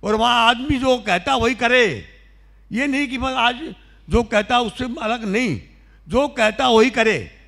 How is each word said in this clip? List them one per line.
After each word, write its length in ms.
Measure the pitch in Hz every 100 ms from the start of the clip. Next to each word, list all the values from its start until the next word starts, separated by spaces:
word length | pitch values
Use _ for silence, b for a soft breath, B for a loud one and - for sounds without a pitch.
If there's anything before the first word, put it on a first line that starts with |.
और 120 | 190 214
वहाँ 340 | 233 240 226
आदमी 280 | 240 277 277
जो 200 | 262 247
कहता 380 | 208 175 180 269
वही 200 | 226 247
करे, 500 | 233 254 226 117 - - - _ - - _
ये 160 | 220 285
नहीं 200 | 269 285
कि 100 | 254
बस 160 | 262
आज 420 | 262 240 247 320 190 b b -
जो 140 | 202
कहता 360 | 226 214 208 240
उससे 240 | 233 -
अलग 400 | 254 277 220 240
नहीं, 380 | 220 196 247 117 - b b b -
जो 180 | 220 285
कहता 400 | 262 220 - 254
वही 220 | 226 247
करे 420 | 247 220 175 92 -